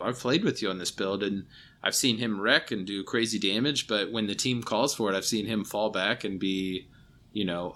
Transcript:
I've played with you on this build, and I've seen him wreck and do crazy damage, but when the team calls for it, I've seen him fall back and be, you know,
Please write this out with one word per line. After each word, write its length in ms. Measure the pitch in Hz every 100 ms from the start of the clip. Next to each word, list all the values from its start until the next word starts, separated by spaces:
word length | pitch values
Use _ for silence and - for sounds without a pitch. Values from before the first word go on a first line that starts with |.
I've 180 | 101 127
played 260 | 123 160
with 180 | 202 -
you 80 | 104
on 80 | 92
this 140 | 85
build, 300 | - 95 98
and 220 | 101 98 - - - -
I've 120 | 95 -
seen 220 | 131 110
him 220 | 117 101
wreck 300 | 107 151 -
and 160 | 107 92
do 160 | 101
crazy 360 | 95 120 113 107
damage, 480 | 98 107 143 135 -
but 240 | 180 -
when 160 | 113 104
the 60 | 101
team 260 | 127 120
calls 320 | 117 110 143
for 180 | - 104
it, 40 | 95
I've 80 |
seen 220 | - 110 104
him 180 | 110
fall 260 | 98 104 107
back 320 | - 101 123
and 140 | 101 95
be, 500 | 95 95 95 92 - - - - -
you 120 | 104
know, 300 | 92 87 90